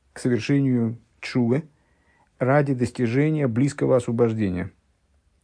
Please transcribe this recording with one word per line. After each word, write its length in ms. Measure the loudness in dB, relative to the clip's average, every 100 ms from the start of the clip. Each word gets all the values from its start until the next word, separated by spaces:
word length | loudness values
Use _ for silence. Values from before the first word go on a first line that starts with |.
| _
к 80 | -6
совершению 800 | -2 -2 0 0 2 0 0 -4 _ _
чувы 440 | -4 0 0 0 -4 _ _ _ _ _ _ _
ради 360 | 2 2 2
достижения 760 | 0 -2 0 0 2 0 0 0
близкого 480 | 0 0 0 2 2
освобождения. 760 | 0 0 0 2 -2 -2 -8 -14 _ _ _ _ _ _